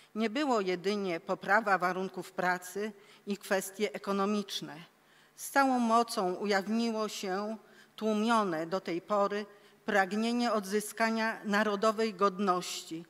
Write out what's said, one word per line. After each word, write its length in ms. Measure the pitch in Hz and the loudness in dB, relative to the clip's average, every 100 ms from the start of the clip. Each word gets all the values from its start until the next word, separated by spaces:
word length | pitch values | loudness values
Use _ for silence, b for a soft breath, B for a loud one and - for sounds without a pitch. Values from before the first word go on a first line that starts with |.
| B | B
nie 160 | 214 220 | -4 -2
było 300 | 233 302 233 | 0 2 2
jedynie 600 | 185 180 180 208 196 165 | 2 0 0 -2 -2 -4
poprawa 580 | - 185 175 208 214 185 | -4 -4 2 2 4 2
warunków 540 | 180 180 190 180 165 | 2 0 -4 -6 -12
pracy 600 | - 180 180 - 196 214 - B B - | -4 0 -2 -4 -6 -6 -8 B B -8
i 100 | 202 | -6
kwestie 580 | - 196 - - 208 | 0 -2 -2 -4 -4
ekonomiczne. 840 | - - 196 196 208 202 - 151 147 170 _ b b b - | -4 -4 0 0 0 -2 -8 -10 -14 -18 _ b b b -16
Z 140 | - | -4
całą 280 | 269 269 254 | 2 2 2
mocą 560 | 233 226 233 - 180 | 4 4 4 0 -2
ujawniło 720 | 180 208 196 190 220 233 220 208 | 0 0 0 2 0 0 -2 -4
się 480 | - 202 185 208 220 B B B - | -4 -4 -4 -4 -8 B B B -6
tłumione 720 | 220 214 220 233 196 160 165 | -2 0 2 2 2 -2 -2
do 140 | 190 | -4
tej 200 | 208 170 | -4 -6
pory 460 | - 208 202 202 208 B B B | 0 2 2 0 -8 B B B
pragnienie 680 | - 208 190 208 226 240 240 | 0 4 4 2 0 2 2
odzyskania 880 | 214 190 214 208 - 226 226 220 190 | 0 0 -2 -2 0 0 2 -2 -4
narodowej 720 | 214 202 214 202 220 214 226 | 0 2 2 2 2 2 -2
godności 920 | 180 202 185 202 180 175 - - 165 175 | 2 2 2 2 2 0 -10 -10 -12 -12